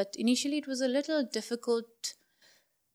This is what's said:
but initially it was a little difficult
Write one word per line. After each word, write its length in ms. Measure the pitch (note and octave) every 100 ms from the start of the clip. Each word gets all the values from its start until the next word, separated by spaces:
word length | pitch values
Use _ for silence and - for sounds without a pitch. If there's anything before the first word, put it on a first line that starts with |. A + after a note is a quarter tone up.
but 160 | - -
initially 400 | A3+ B3 C#4+ D4+
it 100 | C#4+
was 140 | B3+
a 80 | C4
little 340 | C4 C#4+ D#4
difficult 920 | B3+ G#3+ - A#3+ A#3+ A#3 A3+ _ - - _ _ _ _ _ _ _